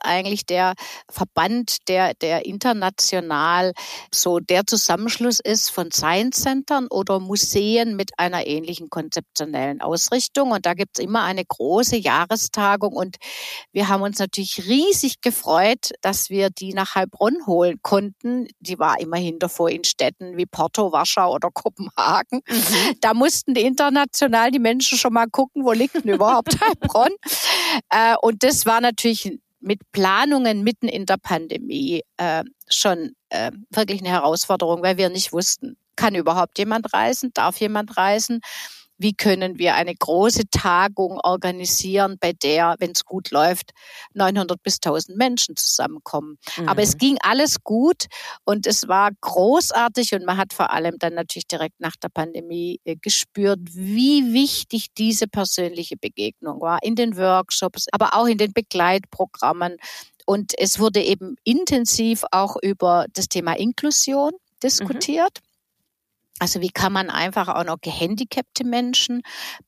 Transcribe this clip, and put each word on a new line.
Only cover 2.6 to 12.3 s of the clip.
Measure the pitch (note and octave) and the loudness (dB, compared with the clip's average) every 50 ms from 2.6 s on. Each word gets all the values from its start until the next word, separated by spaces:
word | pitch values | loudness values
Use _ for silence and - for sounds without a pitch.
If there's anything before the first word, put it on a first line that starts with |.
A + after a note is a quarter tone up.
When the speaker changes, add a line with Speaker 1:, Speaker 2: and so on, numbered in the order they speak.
| - B3+ A#3 G#3+ F#3+ F#3 F#3+ - - - - F#3 F3 E3 D#3 C#3+ D3+ D#3+ F3 F3 F#3 F#3 F3 - - - - - - - - | -2 -2 0 0 0 -2 -2 0 -2 0 0 -2 -2 -2 0 0 2 2 2 2 2 0 -2 -4 -10 -14 -14 -14 -12 -6 -4
Speaker 1:
so | - - F3+ F3 F3 | -2 0 2 2 0
der | - - F#3 F3+ G#3 | 2 2 2 2 2
Zusammenschluss | - - G#3+ - - F3+ F3 G#3+ A#3 - - A#3 B3 A#3+ - | 2 0 0 2 2 0 0 0 -4 -4 -2 0 0 0 0
ist | - - G#3+ A3 - - | 0 0 0 0 0 -2
von | - - F3 E3 | -4 -4 -6 -4
Science | - - - D#3 E3+ F#3+ A3 B3+ C4 - - | -4 -2 0 0 2 2 0 0 -2 -2 -2
Centern | C4+ C4+ C4+ C4+ - D4+ C#4 B3+ A#3+ | 0 -2 -2 -2 0 -2 -2 -2 -2
oder | - - G3 F#3+ G3 F#3+ | -2 -2 -2 0 -2 -2
Museen | F#3+ F#3 G3+ G#3 - - - G3+ G3+ G#3+ A3 A#3 A#3 A#3 G#3+ | -2 -2 -2 -2 0 0 0 0 2 2 2 2 2 0 -2
mit | G3 G3 F#3+ - - | -4 -6 -6 -4 -2
einer | F3 F3+ F3+ F3 - | -2 -2 -2 -2 -2
ähnlichen | - D3 D3+ D#3+ D#3+ F3 - E3 D#3 | -2 -4 -4 -4 -6 -10 -12 -12 -10
konzeptionellen | - E3 D#3 D#3 - - D3+ - _ - D#3 D3+ D3+ C#3 C3 C#3 C#3+ - | -8 -8 -8 -6 -8 -8 -8 -6 _ -6 -6 -4 -4 -4 -4 -4 -4 -4
Ausrichtung. | - - D#3+ E3+ - - - C4 B3 - - C#4 C#4 C4 A3+ | -4 -4 -2 -2 0 0 0 -2 -2 -2 0 0 0 2 0
Und | G3 F#3 | 0 0
da | F3 F3 | -2 -2
gibt's | F3 G3 - - - | -2 -4 -6 -4 -6
immer | - - G#3 A3+ G3+ | -4 -2 0 0 0
eine | F3 F#3+ F#3+ F3+ | 0 -2 -4 -6
große | - - - - C3+ E3+ G3+ B3 - - | -6 -6 -4 0 2 2 2 2 2 0
Jahrestagung. | A#3 F#3+ - A#2+ C#3+ E3+ F3 | 0 0 2 2 2 2 0